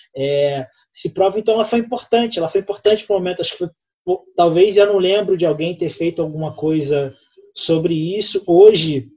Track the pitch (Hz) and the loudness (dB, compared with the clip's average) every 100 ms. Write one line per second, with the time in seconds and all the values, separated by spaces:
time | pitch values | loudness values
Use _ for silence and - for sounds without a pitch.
0 | _ 139 139 143 143 139 - _ _ - | _ -6 -2 0 0 -2 -10 _ _ -10
1 | 165 - 190 208 220 220 220 233 233 240 | -10 -2 0 0 0 0 0 -2 -4 -10
2 | - 233 233 180 165 196 196 202 208 214 | 0 0 0 -4 -2 -4 -4 -2 0 0
3 | - 196 180 175 165 - 170 _ _ _ | 0 -2 -2 -4 -8 -6 -10 _ _ _
4 | - 185 - - 175 160 208 202 202 202 | -6 -6 -4 0 2 4 4 4 4 2
5 | 180 208 202 185 170 151 165 160 165 - | 2 0 0 0 0 -2 -4 -4 -8 -4
6 | 170 165 160 156 156 - 156 160 139 143 | -6 -4 -6 -6 -10 -4 -2 -2 -2 -2
7 | 135 - _ _ _ - - 160 160 160 | -4 -10 _ _ _ -8 -2 0 0 -4
8 | 165 202 202 190 185 175 214 196 160 139 | -4 -4 -4 -6 2 8 8 6 -2 -4
9 | 113 | -8